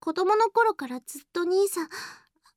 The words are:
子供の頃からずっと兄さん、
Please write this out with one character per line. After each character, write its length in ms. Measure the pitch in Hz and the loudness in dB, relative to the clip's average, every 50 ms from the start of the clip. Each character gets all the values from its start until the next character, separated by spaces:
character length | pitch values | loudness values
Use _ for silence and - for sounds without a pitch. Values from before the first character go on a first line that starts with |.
子 140 | - 320 311 | -6 -4 -2
供 220 | 349 370 370 427 | 0 2 2 4
の 140 | 427 453 403 | 4 2 2
頃 240 | - 466 466 453 339 | 4 4 2 2 2
か 140 | - 277 247 | -2 -6 -10
ら 120 | 247 254 | -10 -10
ず 180 | - - - 277 | -12 -14 -18 -18
っ 40 | - _ | -14 _
と 120 | - 349 349 | -6 -4 -2
兄 240 | 349 370 381 403 392 | 2 2 2 2 2
さ 160 | - 349 320 | 0 -4 -6
ん、 60 | - 370 - - - - - _ _ _ _ _ _ _ | -6 -10 -14 -14 -14 -16 -20 _ _ _ _ _ _ _